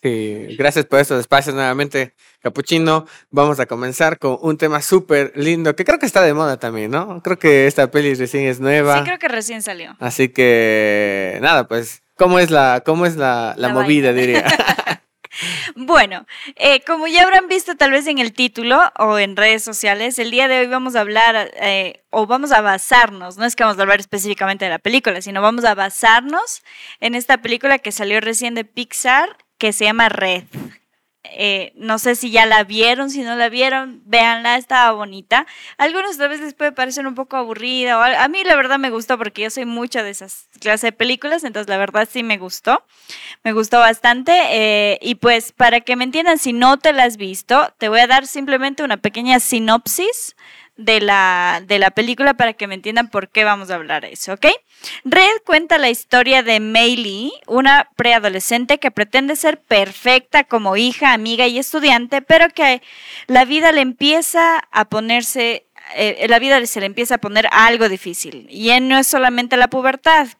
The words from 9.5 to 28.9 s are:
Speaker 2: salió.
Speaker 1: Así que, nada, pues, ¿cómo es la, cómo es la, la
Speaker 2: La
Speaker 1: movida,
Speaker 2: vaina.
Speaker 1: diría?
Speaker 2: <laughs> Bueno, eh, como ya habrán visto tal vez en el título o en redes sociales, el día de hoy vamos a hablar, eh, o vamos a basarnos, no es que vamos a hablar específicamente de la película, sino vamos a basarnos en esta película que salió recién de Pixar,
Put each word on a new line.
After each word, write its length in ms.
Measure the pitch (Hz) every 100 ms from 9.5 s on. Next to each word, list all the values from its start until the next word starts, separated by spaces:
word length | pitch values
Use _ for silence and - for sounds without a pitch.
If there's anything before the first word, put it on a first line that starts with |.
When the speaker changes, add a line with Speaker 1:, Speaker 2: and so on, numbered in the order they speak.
| 226
Speaker 2:
salió. 340 | 208 185 165 -
Speaker 1:
Así 300 | 123 - 131
que, 1080 | 127 127 117 113 110 107 104 104 98 95 98
nada, 240 | 131 160 120
pues, 340 | 117 117 - _ _
¿cómo 220 | 180 180
es 100 | 175
la, 320 | 156 135 123
cómo 220 | 139 160 175
es 100 | 160
la, 380 | 135 120 113 -
la 100 | 123
Speaker 2:
La 60 | 127
Speaker 1:
movida, 320 | 135 151 135
Speaker 2:
vaina. 80 | 123
Speaker 1:
diría? 240 | 127 120 -
Speaker 2:
<laughs> 560 | 311 - 254 - - _ _ - - - 165 - 294
Bueno, 500 | 262 320 208 185 226 - - -
eh, 260 | 277 269 -
como 220 | 320 320
ya 160 | 330
habrán 240 | 370 381 370
visto 280 | 370 349 320
tal 160 | 277
vez 140 | 269 294
en 120 | 285
el 140 | 240
título 460 | 208 247 - 233 269 359 -
o 200 | 214 208
en 180 | 196 196
redes 260 | 214 220
sociales, 560 | 214 214 214 202 233 247
el 100 | 233
día 180 | 240 262
de 120 | 262
hoy 80 | 247
vamos 280 | 254 254 240
a 60 |
hablar, 500 | 208 214 233 220 202 -
eh, 420 | 202 196 185 - _
o 180 | 220 214
vamos 240 | 247 285
a 100 | 240
basarnos, 760 | 208 190 - 247 226 202 180 185
no 80 | 233
es 100 | -
que 80 |
vamos 160 | 226 190
a 40 |
hablar 160 | 196 202
específicamente 680 | 202 202 196 196 190 196 190
de 60 |
la 80 | 165
película, 420 | - 247 240 185
sino 200 | 190 196
vamos 220 | 208 233
a 100 | 233
basarnos 920 | 196 196 - 233 226 254 320 453 - _ - - -
en 160 | 226 240
esta 220 | 240 262
película 380 | 233 233 269 269
que 120 | 214
salió 260 | 202 202 208
recién 360 | 214 226 240 233
de 100 | 220
Pixar, 720 | - 240